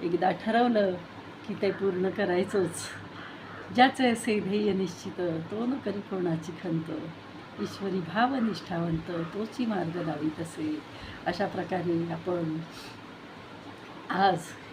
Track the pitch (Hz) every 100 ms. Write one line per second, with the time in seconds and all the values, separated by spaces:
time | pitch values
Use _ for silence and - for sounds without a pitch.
0 | 175 175 185 170 220 226 247 220 196 180
1 | 170 - - - - 202 202 190 196 180
2 | 190 180 196 175 202 208 170 - - -
3 | - - - - - - - - 262 -
4 | 254 226 - 208 190 208 208 190 180 -
5 | 196 180 180 160 165 208 240 277 208 202
6 | - 190 175 160 185 - 180 165 160 156
7 | 165 - - - - - 202 - 196 185
8 | 165 190 254 269 226 170 - 170 170 165
9 | 165 175 165 202 220 - 233 196 165 175
10 | 160 151 156 165 165 - 156 151 - -
11 | - - 165 175 196 185 165 185 170 165
12 | 170 165 180 175 160 160 165 - - -
13 | - - - - - - - - - -
14 | - 180 196 170 - - -